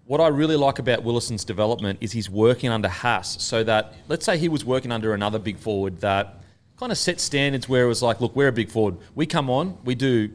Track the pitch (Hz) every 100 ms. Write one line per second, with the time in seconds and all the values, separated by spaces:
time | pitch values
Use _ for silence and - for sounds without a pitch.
0 | _ 143 165 143 156 156 139 - 123 117
1 | 107 120 - 113 - 98 107 117 101 98
2 | 107 117 95 98 110 123 127 113 101 90
3 | 123 107 - - - 117 110 110 - -
4 | - 156 - 175 170 151 113 127 127 117
5 | 110 104 104 107 104 95 113 101 98 87
6 | 104 98 101 - - _ _ _ 254 196
7 | - 170 - 147 139 135 - 127 123 110
8 | 123 107 120 131 139 117 104 113 104 90
9 | - - 151 165 135 127 180 180 123 123
10 | 135 120 107